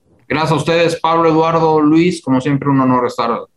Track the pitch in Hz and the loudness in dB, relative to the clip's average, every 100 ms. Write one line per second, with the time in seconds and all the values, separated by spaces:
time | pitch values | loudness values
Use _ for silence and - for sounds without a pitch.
0 | _ _ _ 139 156 151 160 165 170 165 | _ _ _ -4 -2 -2 0 0 0 0
1 | 160 165 165 160 160 165 160 156 151 160 | -2 0 2 2 0 0 2 2 2 2
2 | 180 170 - 131 151 139 139 135 131 127 | 2 -2 -2 -2 0 -2 0 0 2 0
3 | 120 123 117 110 - | -2 -4 -4 -6 -10